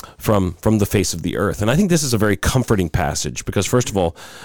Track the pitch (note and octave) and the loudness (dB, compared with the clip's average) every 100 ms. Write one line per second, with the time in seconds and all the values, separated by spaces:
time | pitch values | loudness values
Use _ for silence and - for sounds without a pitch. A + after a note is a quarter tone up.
0 | - - - G#2 F#2 E2+ A2 A2 G2+ G#2 | -18 -6 0 2 0 -2 0 2 2 0
1 | F#2 E2+ F2 - G2 - G#2 C#3+ G3+ E3+ | 0 -4 -4 -2 -2 0 0 2 2 2
2 | C#3+ A#2 G#2+ G2+ - C3 - G#2+ F2 - | 2 2 2 2 0 0 2 2 2 0
3 | D2 D2 C#2+ B1+ - G2+ F#2+ B2 A#2+ G2+ | -2 -2 -6 -6 -4 -2 0 0 0 0
4 | E2+ - - - | 0 -2 -14 -18